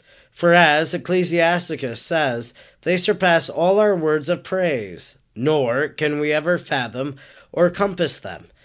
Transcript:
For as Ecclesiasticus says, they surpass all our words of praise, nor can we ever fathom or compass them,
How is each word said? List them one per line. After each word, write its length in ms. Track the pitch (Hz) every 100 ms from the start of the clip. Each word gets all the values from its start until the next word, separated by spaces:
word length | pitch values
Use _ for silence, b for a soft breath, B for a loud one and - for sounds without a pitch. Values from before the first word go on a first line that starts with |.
| b b b
For 220 | - 170
as 400 | 175 160 151 160
Ecclesiasticus 1120 | 175 - 185 175 170 165 175 175 156 131 113
says, 500 | - 165 143 120 113 B B B
they 160 | 165 180
surpass 500 | - 175 185 165 -
all 300 | 143 175 202
our 180 | 214 180
words 320 | 156 156 147
of 160 | 175
praise, 720 | - 190 175 127 98 82 - - _
nor 540 | 110 139 151 123 127 151
can 320 | - 151 147
we 100 | 151
ever 280 | 151 160 170
fathom 580 | 135 139 120 123 139 135 B B B
or 180 | 151 175
compass 500 | 175 202 180 170 -
them, 280 | 95 82 - b